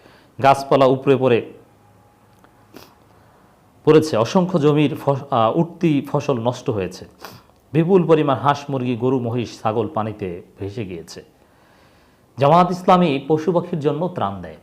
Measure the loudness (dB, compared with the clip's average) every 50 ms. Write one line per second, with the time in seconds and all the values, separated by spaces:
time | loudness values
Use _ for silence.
0 | _ -20 _ _ _ _ _ 2 4 4 4 4 2 0 2 4 4 4 2 2
1 | 2 2 2 4 4 2 2 2 0 -4 -12 -20 -20 _ _ _ _ _ _ _
2 | _ _ _ _ _ _ _ _ _ _ _ _ _ _ -20 -20 -20 -20 _ _
3 | _ _ _ _ _ _ _ _ _ _ _ _ _ _ _ _ 2 4 4 4
4 | 4 2 0 0 0 0 0 0 0 0 0 0 2 2 2 2 2 0 -2 -4
5 | -2 -2 -2 -2 -2 -4 0 0 2 2 2 0 -2 -2 -4 -2 0 0 0 0
6 | -2 -4 -4 -4 -2 -2 -2 -2 -2 -4 -4 -4 -4 -6 -4 -4 -4 -6 -8 -12
7 | -20 -20 -20 _ -20 -20 -20 -20 _ _ _ _ _ _ -2 0 2 4 4 4
8 | 4 4 4 4 4 2 0 0 0 0 0 -2 -2 -6 -6 -4 -4 -4 -4 -2
9 | 0 0 0 0 -2 -4 -4 -4 -6 -6 -8 -6 -4 -4 -2 -2 -2 -4 -4 -6
10 | -6 -6 -6 -8 -10 -10 -10 -12 -16 -18 _ -12 -12 -10 -10 -10 -12 -10 -12 -14
11 | -16 -16 -18 -20 -20 _ _ _ _ _ _ _ _ _ _ _ _ _ _ _
12 | _ _ _ _ _ _ _ 0 2 4 6 6 4 4 0 -2 0 2 4 4
13 | 4 2 0 -2 -2 -2 -2 0 0 0 -2 -2 -2 -4 -6 -4 -2 -2 -2 -2
14 | -4 -6 -6 -4 -6 -4 -6 -8 -12 -14 -16 -12